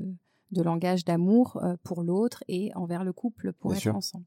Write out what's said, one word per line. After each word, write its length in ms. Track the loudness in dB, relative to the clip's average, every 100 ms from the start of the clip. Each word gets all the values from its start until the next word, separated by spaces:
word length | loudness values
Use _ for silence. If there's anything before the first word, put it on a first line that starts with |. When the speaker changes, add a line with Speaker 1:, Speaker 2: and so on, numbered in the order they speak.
| -8 -10 _ _ -6
Speaker 1:
de 100 | 0
langage 420 | 2 2 2 0
d'amour, 540 | 2 2 6 6 6 2
euh, 120 | -4 -4
pour 220 | -6 -4
l'autre 400 | 0 0 0 -4 -6
et 240 | -4 -4 -4
envers 260 | -6 -4
le 100 | -4
couple 400 | -4 -6 -4 -8
pour 180 | -4 -2
Speaker 2:
Bien 60 | 0
Speaker 1:
être 40 |
Speaker 2:
sûr. 140 | 0 -2
Speaker 1:
ensemble. 280 | -4 -10